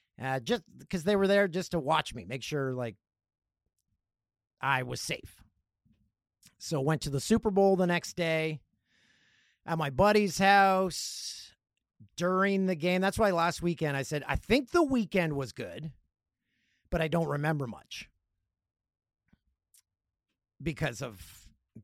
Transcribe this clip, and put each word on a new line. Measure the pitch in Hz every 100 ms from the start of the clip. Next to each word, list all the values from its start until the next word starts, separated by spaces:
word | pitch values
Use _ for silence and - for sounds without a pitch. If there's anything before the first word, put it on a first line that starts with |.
| _ -
uh, | 131 135
just | 120 240 - - -
'cause | 185
they | 160 202
were | 196
there | 202 196
just | 170 175
to | 175
watch | 135 156 - 113
me, | 90
make | 127
sure, | - 151 131
like, | 127 117 95 _ _ _ _ _ _ _ _ _ _ _ _ _ _ _ _
I | 135 135
was | 127 123
safe. | - - - - _ _ _ _ _ _ _ _ _ _ - -
So | - 151
went | 135 156
to | 147
the | 139
Super | - 226 220
Bowl | 196 196 190
the | 180
next | 175 - -
day | 165 160 160 156 _ _ _ _ _ _ _ _ _ _ -
at | 165
my | 147
buddy's | 131 208 214 202 -
house | 196 202 196 190 190 - - - - - - _ _ _ _ _ 107 -
during | 180 185 196 196 190
the | 170
game. | 175 185
That's | 190 202
why | 214
last | 170 170 -
weekend | 175 160 151 139
I |
said, | 131 147 139
"I | 139
think | - 247 254
the | 349
weekend | 294 254 185 190 165
was | 143 127
good, | - 90 87 156 - _ _ _ _ _ _ _ _ -
but | 175
I | 160
don't | 165 156
remember | 143 151 147 127
much," | - - - - _ _ _ _ _ _ _ _ _ _ _ _ _ _ _ _ _ _ _ _ _ _ _ _ -
because | 139 - 143 113
of | 127 98 - - - _ _ -